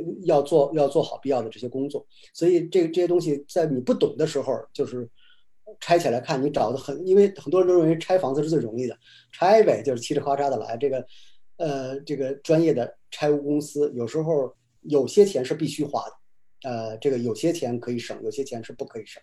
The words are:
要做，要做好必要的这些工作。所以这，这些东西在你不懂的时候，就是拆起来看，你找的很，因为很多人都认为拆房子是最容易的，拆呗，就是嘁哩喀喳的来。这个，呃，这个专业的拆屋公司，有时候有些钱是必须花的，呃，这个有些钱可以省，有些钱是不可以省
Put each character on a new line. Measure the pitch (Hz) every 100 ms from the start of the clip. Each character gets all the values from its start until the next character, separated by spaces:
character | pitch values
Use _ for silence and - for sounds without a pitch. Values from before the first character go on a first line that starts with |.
| 165 202
要 | 175 151
做， | 143 160 143
要 | 156 139
做 | 156
好 | 135 -
必 | 135
要 | 131
的 | 113
这 | 110
些 | 120
工 | 131 139
作。 | - - - -
所 | - 170
以 | 175 160
这， | 190 165
这 | 165
些 | 175
东 | 175
西 | 160 139 -
在 | - 160
你 | 131
不 | 127
懂 | 254 - 147
的 | 151
时 | 139
候， | 131 117 110
就 | - 123
是 | 123 120 - - - - - - -
拆 | - 175
起 | 160
来 | 120
看， | 123 143
你 | 139
找 | 147 110
的 | 131
很， | - 143 185
因 |
为 | 190 202 196
很 | -
多 | 180
人 | 180
都 | 180
认 | 160
为 | 160
拆 | - 185
房 | 135
子 | 135
是 | 151
最 | 160
容 | 117 113
易 | 127
的， | - _ - _
拆 | - 175 220
呗， | 208 113
就 | 107
是 | 123
嘁 | -
哩 | 143
喀 | 143 139
喳 | 143
的 | 123
来。 | 107 117
这 | 139
个， | 131 - - - - - -
呃， | 170 139 131 135
这 | - 139
个 | 131 139
专 | - 160
业 | 165
的 | 127 117 - -
拆 | - 151
屋 | 147
公 | 143 147
司， | 147 147 147
有 | 123 117
时 | 151
候 | 156 156 127 - _ _
有 | - 147 123
些 | -
钱 | 202 139
是 | 127
必 | 156 156
须 | -
花 | 143 120
的， | - - - - - - 135
呃， | 120 113 110
这 | 143
个 | 127
有 | 120
些 | 110 165
钱 | 165 123 120
可 | 120
以 | 120
省， | 113 107
有 | 110
些 | 107
钱 | 135 117
是 | 113
不 | 120
可 | - 110
以 | 104
省 | -